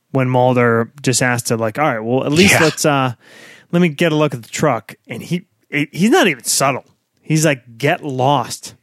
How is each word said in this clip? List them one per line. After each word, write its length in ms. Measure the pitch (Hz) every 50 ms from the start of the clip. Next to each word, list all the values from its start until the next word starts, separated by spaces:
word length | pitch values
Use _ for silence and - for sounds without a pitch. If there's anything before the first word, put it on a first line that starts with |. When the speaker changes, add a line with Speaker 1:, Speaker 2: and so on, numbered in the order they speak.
| _ _
Speaker 1:
when 180 | - 135 131 127
Mulder 640 | 127 127 123 127 127 123 120 120 117 113 117 - _ - -
just 200 | 135 123 - 135
asks 260 | 127 123 123 - -
to, 80 | 123
like, 220 | 113 113 110 104 -
"All 60 | 147 156
right, 100 | 123 110
well, 240 | 110 113 123 131 -
at 80 | 139 147
least 220 | 160 190 202 -
Speaker 2:
Yeah. 100 | 120 165
Speaker 1:
let's, 200 | 156 - - -
uh, 300 | 160 143 139 131 127 113 - _ - - - - - - - - _
let 100 | - 175
me 80 | 180 175
get 240 | 147 - 175 165 156
a 20 |
look 200 | 151 151 147 -
at 80 | 123 107
the 60 | -
truck." 440 | - - - 151 123 113 - - - - _
And 160 | - 123 113 110
he, 240 | - 160 180 - _ _ _ _ _
he, 180 | - 147 147 -
he's 200 | - 151 185 226
not 160 | 277 381 302
even 180 | 196 147 120 -
subtle. 400 | - - - 139 135 135 110 - _ _ _ _ _ _ _ _
He's 240 | - 151 156 151
like, 320 | 160 143 127 - 120 117 113
"Get 260 | 127 143 170 180 139
lost. 680 | 151 131 127 123 135 147 135 113 - - - - - - -